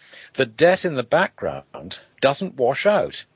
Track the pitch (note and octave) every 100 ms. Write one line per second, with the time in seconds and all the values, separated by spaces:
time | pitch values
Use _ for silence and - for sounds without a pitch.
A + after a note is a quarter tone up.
0 | - - - - B2 A2+ E3 F#3 F3+ C3+
1 | A#2 D#3 G3 - F2 C#2 - C3 F#2 -
2 | - _ C3+ C#3+ F#3+ C3+ B2 C3+ G3+ G#3
3 | - - -